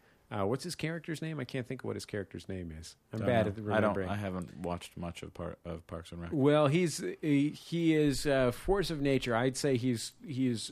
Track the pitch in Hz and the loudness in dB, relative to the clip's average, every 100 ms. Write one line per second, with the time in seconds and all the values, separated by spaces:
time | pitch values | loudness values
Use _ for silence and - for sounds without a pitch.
0 | _ _ _ 110 98 139 180 - 156 165 | _ _ _ -2 0 -2 -6 -6 -6 -6
1 | 160 151 160 151 123 135 117 131 110 104 | -8 -6 -6 -6 -6 -6 -6 -6 -6 -6
2 | - 104 95 90 - 95 85 80 82 - | -6 -6 -6 -10 -8 -6 -8 -10 -14 -18
3 | _ 110 101 117 107 104 107 107 107 98 | _ -2 2 4 2 -2 0 2 4 2
4 | 92 101 101 92 85 - 87 87 - - | -2 -2 -2 -4 -6 -8 -6 -6 -8 -10
5 | 87 - 82 - 85 85 87 80 - 82 | -8 -8 -12 -8 -10 -8 -10 -10 -10 -12
6 | 80 85 85 151 139 151 143 165 170 - | -10 -12 -4 4 6 6 6 4 2 0
7 | 180 196 156 143 147 - - 170 165 156 | -6 -4 2 4 2 -2 -6 0 4 6
8 | 147 127 151 135 127 - - 196 170 156 | 4 2 2 4 2 2 2 2 2 0
9 | 143 131 127 113 131 131 147 127 127 113 | 2 2 2 2 2 2 2 2 2 0
10 | - - 202 127 131 113 - | -4 -12 -6 0 0 0 -4